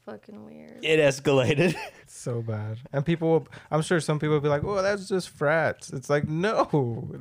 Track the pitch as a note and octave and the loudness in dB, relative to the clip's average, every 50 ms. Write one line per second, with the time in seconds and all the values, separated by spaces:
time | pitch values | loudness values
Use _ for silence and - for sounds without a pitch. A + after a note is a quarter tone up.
0 | _ - A3 G3+ - - G3+ G#3 G#3+ G#3+ - - D2+ - - - D#3 D3+ D#3+ D#3 | _ -18 -18 -18 -18 -20 -20 -20 -20 -20 -20 -20 -20 -20 -14 -6 0 2 4 6
1 | D3+ C#3 C3 C3+ - D3+ C#3 C3+ B2+ A2 D3+ C#3+ E3+ F3+ D#3+ - G#5+ - - - | 6 4 2 2 2 4 4 4 4 4 4 4 4 2 2 -2 -8 -12 -14 -20
2 | - - - - - - A#2+ A#2 A#2 A2+ G#2+ G#2 G#2 A2 A2 A#2 C3+ - - C#3+ | -20 -20 -20 -10 -8 -6 -6 -4 -4 -4 -6 -6 -6 -8 -8 -10 -10 -6 -4 -4
3 | D3 - E3+ D#3+ E3 D#3+ E3 D#3 C#3 - - - - - - D#3 D#3 - F#3 E3 | -2 0 -2 0 2 2 2 2 0 -4 -12 -20 -6 -2 -2 -2 0 2 0 0
4 | - - D#3 D3 D#3 D3+ D#3 D3+ C#3 D3+ C#3+ D3 D3 F#3+ G#3 G3 F#3+ G3 G#3 G3+ | 2 0 -2 -2 0 0 0 0 2 0 0 0 0 -2 -2 0 0 0 -2 -2
5 | F#3 - F#3+ F#3 - - - - D3+ C#3+ D#3 E3 D3+ A#2+ F2 - - - D3 C#3 | -4 -4 -4 -4 -4 -6 -6 -2 0 2 2 2 2 0 -2 -4 -10 -12 -12 -8
6 | - - C#3+ D3+ C#3+ D3+ D#3 D#3+ F#3 G#3+ A3+ - - - - D3 C3 A#2 A2+ B2 | -2 0 0 0 2 0 -2 0 0 0 2 0 0 2 2 0 0 0 -4 -6
7 | - - - - | -8 -10 -12 -10